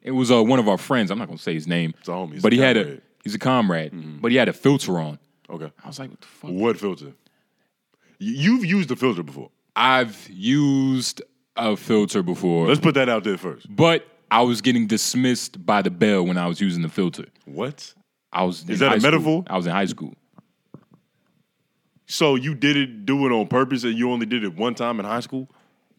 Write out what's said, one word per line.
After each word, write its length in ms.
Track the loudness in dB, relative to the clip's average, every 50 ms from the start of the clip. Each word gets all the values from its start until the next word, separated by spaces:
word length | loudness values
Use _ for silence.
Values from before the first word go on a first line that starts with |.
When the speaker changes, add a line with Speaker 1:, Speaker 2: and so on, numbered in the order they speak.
Speaker 1:
It 100 | -10 -4
was, 200 | -2 0 2 4
uh, 100 | 4 4
one 160 | 6 4 4
of 100 | 4 4
our 120 | 2 2 0
friends. 320 | 0 0 0 0 0 0
I'm 80 | -2 -6
not 80 | -6
gonna 100 | -10 -12
say 160 | -10 -6 -6 -6
his 140 | -4 -4
name, 260 | -2 -2 -2 -2 -4 -6 -10
Speaker 2:
It's 80 | -10
a 40 | -10
homie. 220 | -8 -8 -8 -10 -4
It's 80 | 0
Speaker 1:
but 120 | 2 4 4
Speaker 2:
a 20 |
Speaker 1:
he 60 | 6
had 140 | 4 4 4
a, 80 | 2 0
Speaker 2:
comrade. 160 | -2 -8 -14 _ _ _ _ _
Speaker 1:
he's 120 | -10 -8
a 40 | -4
comrade, 520 | -2 0 2 2 2 0 0 -2 -4 -8
Speaker 2:
Mm-hmm. 260 | -10 -14 -14 -14 -10 -6
Speaker 1:
but 120 | -2 0
he 60 | 2
had 120 | 2 2 2
a 40 | -2
filter 440 | 0 2 2 2 2 0 -2 -4
on. 220 | -4 -4 -6 -10 -14 _ _ _ _ _
Speaker 2:
Okay. 240 | -18 -14 -14 -14 -14 -16 _ -20
Speaker 1:
I 40 |
was 120 | -18 -16 -16
like, 100 | -16 -16
"What 120 | -18 _
the 60 | -20
fuck?" 220 | -20 _ _ -12 -8
Speaker 2:
What 280 | -4 -2 0 0 0 -2
filter? 260 | -4 -6 -6 -8 -14
Y-, 60 | -20 -20 _ _ _ _ _ _ _ _ _ _ _ _ _ _ _ _ _ _ _ _ _
you've 460 | -8 -8 -4 0 2 2 2 2 2
used 240 | 0 0 0 0 -2
a 60 | -2
filter 260 | 0 0 0 0 -2
before. 300 | -6 -10 -12 -16 -18 -18 _ _ _ _ _
Speaker 1:
I've 520 | 2 2 4 4 4 2 0 -6 -14 -20
used 920 | -20 -14 -4 0 0 2 2 2 2 2 2 2 2 0 -2 -2 -6 -8 -10 -18 -20 _ _ _ _ _
a 220 | -2 -2 -2 -2
filter 460 | -2 0 2 2 2 2 2 0 -2 -2
before. 440 | -2 -4 -2 0 2 2 2 4
Speaker 2:
Let's 120 | 2 2 4
put 160 | 2 2 2
that 140 | 2 2 2
out 140 | 0 0 0
there 140 | -2 -4
first. 300 | -4 -6 -10 -12 -12 -16 -8 2
Speaker 1:
But 340 | 4 4 4 4 2 -2 -8 _ _ _ _
I 100 | 4 4
was 180 | 4 4 0 0
getting 260 | 0 2 2 2 2
dismissed 760 | 2 0 0 0 -2 -2 0 0 0 0 -2 -6 -10 -14 -6 -2
by 200 | 0 2 2 2
the 80 | 0
bell 340 | 0 2 2 4 4 2 2
when 140 | 0 0 -2
I 80 | -2
was 120 | -2 -2 -2
using 220 | -2 -2 -2 -2
the 80 | -4 -4
filter. 360 | -2 -2 -2 -2 -2 -6 -14 -16 _ _ _
Speaker 2:
What? 480 | -14 -10 -8 -8 -8 -8 -12 -20 -20 -20 _ _ _ _ _ _ _ -4
Speaker 1:
I 100 | -2 -2
was 200 | -2 -4 -6 -8
Speaker 2:
Is 60 | -6
Speaker 1:
in 80 | 0 2
Speaker 2:
that 60 | 2
a 40 | 2
Speaker 1:
high 80 | 4 4
school. 120 | 4 4
Speaker 2:
metaphor? 320 | 2 2 2 0 0 -2 -2
Speaker 1:
I 80 | -4 -4
was 80 | -4 -2
in 40 | -2
high 140 | -2 -2 -2
school. 280 | -2 -4 -8 -12 -14 -16 _ _ _ _ _ _ _ _ _ _ _ -20 -20 _ _ _ _ _ _ _ _ _ _ _ _ _ _ _ _ _ _ _ _ _ _ _ _ _
Speaker 2:
So 300 | -12 -2 2 4 4 4
you 180 | 2 0 -4 -4
didn't 500 | 0 2 2 2 2 0 -2 -6 -6 -2
do 200 | 0 0 2 2
it 60 | 2
on 160 | 2 2 0
purpose 380 | 2 2 0 2 2 -2 -2 -2
and 120 | -2 -2
you 140 | 0 0 0
only 140 | 0 -2 -2
did 180 | -2 -2 -2 -4
it 100 | -4 -4
one 200 | -2 -2 -2 -2
time 240 | -2 -4 -4 -4 -4
in 60 | -4
high 160 | -4 -4 -6
school? 280 | -6 -8 -10 -10 -10 -12 _ _ _ _ _ _ _ _ _